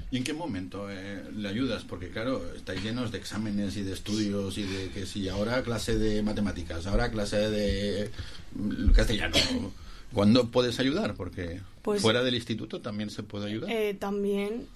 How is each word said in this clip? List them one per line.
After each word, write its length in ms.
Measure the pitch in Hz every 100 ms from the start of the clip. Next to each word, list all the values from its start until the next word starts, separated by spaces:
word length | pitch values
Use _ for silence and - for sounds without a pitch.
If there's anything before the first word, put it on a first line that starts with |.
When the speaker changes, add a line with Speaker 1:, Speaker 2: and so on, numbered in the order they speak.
| -
Speaker 1:
¿Y 60 | 127
en 60 |
qué 100 | 120
momento, 560 | 151 165 92 92 98 101
eh, 340 | 98 98 95 - 104
le 120 | 101
ayudas? 360 | 104 131 98
Porque, 260 | - 90 90
claro, 320 | 110 123 117 - -
estáis 280 | - 92
llenos 280 | 107 123 117
de 80 | 117
exámenes 580 | - 107 107 101 98 104
y 60 |
de 100 | 98
estudios 640 | 95 - 107 104 101 98 107
y 60 |
de 260 | 98 95 92
que 160 | 104 90
si 240 | 101 92
ahora 320 | 95 107 127
clase 360 | 120 113 - 110
de 260 | 107 107
matemáticas, 640 | 107 107 101 87 85 87 90
ahora 240 | 107 117
clase 380 | 107 101 107 107
de, 600 | 104 101 98 101 95 104 - - - - -
mm, 340 | - - -
castellano... 440 | - 107 104 85 - - 254 98 - - - -
¿Cuándo 360 | 101 104 127 120
puedes 300 | 127 123 117
ayudar? 360 | 131 170 196 98
Porque 440 | 87 - 85 90 - -
Speaker 2:
Pues, 200 | - 202
Speaker 1:
fuera 220 | 110 120
del 120 | 127 120
instituto 440 | 120 113 - 117
también 300 | 120 104 104
se 140 | -
puede 240 | 104 104 104
ayudar. 220 | 110 185
Speaker 2:
eh, 240 | 226 214 202
también, 720 | 202 202 202 202 202 233 -